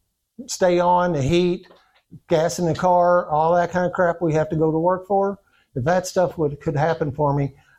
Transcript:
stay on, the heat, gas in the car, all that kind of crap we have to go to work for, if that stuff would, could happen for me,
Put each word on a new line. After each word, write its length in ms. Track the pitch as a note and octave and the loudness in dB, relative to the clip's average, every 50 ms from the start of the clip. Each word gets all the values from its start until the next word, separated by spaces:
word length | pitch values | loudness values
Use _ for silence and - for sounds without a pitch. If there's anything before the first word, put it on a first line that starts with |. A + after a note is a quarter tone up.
| _ _ _ _ _ _ _ - C4+ | _ _ _ _ _ _ _ -20 -14
stay 320 | - - - G3 F3+ F3 F3 | -14 -4 0 2 2 2 2
on, 360 | F3 F3 F3+ F3+ F3+ F3+ E3+ | 4 4 2 2 2 0 0
the 60 | C#3+ | -2
heat, 460 | B2+ C3+ E3+ F3 F3+ F3+ F3 F3+ - - - _ _ _ _ _ _ _ - - _ - | 0 0 2 2 2 0 0 -4 -8 -14 -20 _ _ _ _ _ _ _ -20 -20 _ -2
gas 320 | F3 D#3 D#3+ E3+ - - | 0 0 0 0 -2 -2
in 60 | F3 | -2
the 80 | E3 D3+ | -2 0
car, 520 | - F#3 F#3 F3+ F3 F3 F3+ F3 F3+ F3 F3 | 0 2 2 4 4 4 4 4 2 2 0
all 260 | D3+ D3+ D#3+ E3 F3 | 0 0 2 2 2
that 160 | F3 F3 E3+ | 2 0 0
kind 120 | - F3+ F3+ | -2 -2 -2
of 80 | E3+ | 0
crap 300 | F3 - F3+ E3+ E3+ F3 | 0 0 0 0 0 0
we 120 | F3+ D#3+ D3+ | -2 0 0
have 140 | D#3 D#3 D#3 | 0 0 -2
to 60 | E3+ | -2
go 140 | D#3 D#3+ D#3+ | 0 0 0
to 80 | D#3 D#3+ | 0 0
work 300 | E3 F3+ F#3 F#3 F#3 - | 0 0 -2 -2 -2 -2
for, 320 | G3+ G3 G3 G3 G3+ - _ _ _ _ _ _ - | 0 0 0 -2 -4 -8 _ _ _ _ _ _ -8
if 80 | C3+ | -4
that 240 | A#2+ D#3+ F3+ F#3 F3+ | -2 0 0 0 -2
stuff 320 | - - F#3 F3+ E3+ - F3 | -2 0 0 0 0 0 -2
would, 220 | D#3 C#3+ C#3+ - | -4 -4 -4 -6
could 160 | - E3 D3 | -6 -4 -2
happen 340 | C#3+ D3+ E3 D#3+ E3 E3 C#3 | 0 0 -2 -2 -2 -4 -4
for 240 | A#2+ - D3+ C#3+ C#3+ | -2 -2 -2 0 0
me, 220 | C#3+ C#3 C#3 - - _ _ _ | -2 -4 -4 -8 -14 _ _ _